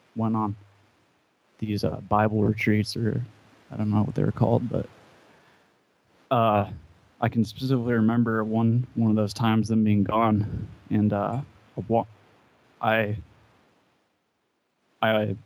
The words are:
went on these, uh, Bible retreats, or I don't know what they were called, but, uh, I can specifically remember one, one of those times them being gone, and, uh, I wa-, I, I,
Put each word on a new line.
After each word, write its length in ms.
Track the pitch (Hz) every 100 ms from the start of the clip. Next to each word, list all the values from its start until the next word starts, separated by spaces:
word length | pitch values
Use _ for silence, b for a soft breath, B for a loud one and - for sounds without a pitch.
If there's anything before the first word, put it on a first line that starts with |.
| _ -
went 200 | 110 110
on 200 | 107 104 - _ _ _ _ _ _ _ _ _
these, 260 | 107 101
uh, 160 | 101 104 98
Bible 340 | 107 107 107
retreats, 540 | 101 107 - 107 104 -
or 280 | 113 117 120 - - - _
I 60 | 113
don't 140 | 107
know 120 | 104
what 120 | 107
they 100 | 107
were 80 | 101
called, 360 | - 113 117 120
but, 200 | 87 - - - - _ b b b b _ _ _ _ _ _
uh, 400 | 123 113 104 101 - - _ _ _
I 80 | 113
can 160 | 110
specifically 480 | 107 - 131 131 117
remember 480 | 117 110 117 113 113
one, 440 | 110 110 113 117 123
one 160 | - 113
of 60 | 107
those 160 | 104
times 360 | - 113 110 101
them 160 | 110
being 180 | 107 104
gone, 680 | 95 107 113 104 104 - - - -
and, 220 | 107 104
uh, 280 | 104 101 120 147 - _ -
I 60 | 98
wa-, 200 | 113 - - _ _ _ _ _ _
I, 360 | 113 110 104 107 - - _ _ _ _ _ _ _ _ _ _ _ _ _ _ _ _
I, 360 | 113 110 107 107